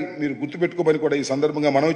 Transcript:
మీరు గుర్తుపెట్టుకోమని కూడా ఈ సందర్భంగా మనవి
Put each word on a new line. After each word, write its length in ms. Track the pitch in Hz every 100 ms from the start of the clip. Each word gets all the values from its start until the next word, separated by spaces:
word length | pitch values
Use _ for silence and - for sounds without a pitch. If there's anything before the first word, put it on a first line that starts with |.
| 151 -
మీరు 140 | 147
గుర్తుపెట్టుకోమని 680 | 139 143 175 170 175 160 156
కూడా 180 | 156 147
ఈ 80 |
సందర్భంగా 460 | 131 135 147 147 147
మనవి 240 | 135 156